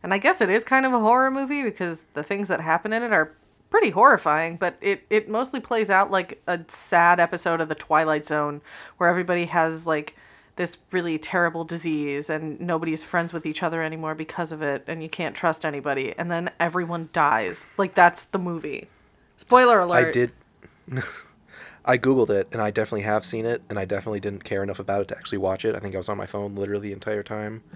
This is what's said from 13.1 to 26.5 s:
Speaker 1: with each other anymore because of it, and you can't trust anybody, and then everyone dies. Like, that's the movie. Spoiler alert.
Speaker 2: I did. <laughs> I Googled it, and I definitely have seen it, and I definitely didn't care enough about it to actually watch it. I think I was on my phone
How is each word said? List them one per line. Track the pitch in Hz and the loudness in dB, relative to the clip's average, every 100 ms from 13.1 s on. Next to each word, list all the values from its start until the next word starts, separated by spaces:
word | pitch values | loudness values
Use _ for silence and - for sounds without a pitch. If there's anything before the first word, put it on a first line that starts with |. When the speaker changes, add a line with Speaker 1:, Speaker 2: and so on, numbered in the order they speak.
| 175 170 | -4 -2
Speaker 1:
with | 170 156 | -6 -8
each | 151 | -4
other | 165 165 | -4 -2
anymore | 160 160 160 | -4 -6 -6
because | 156 160 - 160 | -6 -8 -8 -8
of | 156 | -4
it, | 147 139 - | -4 -4 -6
and | 165 | -10
you | 156 | -10
can't | - 160 - | -8 -8 -2
trust | 170 156 160 | -2 -2 -4
anybody, | 143 143 135 127 - | -4 -4 -2 -4 -6
and | 170 | -4
then | 170 175 - | -4 -4 -2
everyone | 170 180 170 170 160 | -2 -2 -4 -6 -4
dies. | 170 147 113 95 - - - | 0 2 2 -2 -8 -8 -4
Like, | 190 - | 0 6
that's | 175 - - | 6 4 -6
the | 190 | -6
movie. | 180 165 151 - - _ _ _ _ - | -4 -6 -8 -10 -14 _ _ _ _ -16
Spoiler | - 247 247 214 | 4 6 8 6
alert. | 175 170 160 | 4 2 2
Speaker 2:
I | |
did. | 123 120 - _ _ - _ - | 2 0 -2 _ _ -20 _ -10
<laughs> | 127 - - - _ _ - - - - | -8 -8 -12 -20 _ _ -20 -20 -6 0
I | 127 | 2
Googled | 131 131 107 | 4 4 4
it, | 101 95 | 2 -2
and | 113 | -2
I | 107 | -2
definitely | 104 107 107 | -2 -2 -4
have | 107 107 - | 0 0 -2
seen | 113 113 | -4 -4
it, | 120 - | -4 -6
and | 104 | -8
I | 92 | -4
definitely | 98 113 101 | -6 -6 -6
didn't | 101 98 | -6 -8
care | - 98 | -6 -4
enough | 98 98 | -4 -6
about | 98 101 | -4 -2
it | 95 | -4
to | - | -8
actually | - 101 | -8 -4
watch | 95 95 110 | -2 -2 -2
it. | 110 | -4
I | |
think | 101 95 | -6 -8
I | |
was | 90 | -6
on | 101 | -8
my | 98 | -8
phone | 101 101 | -8 -8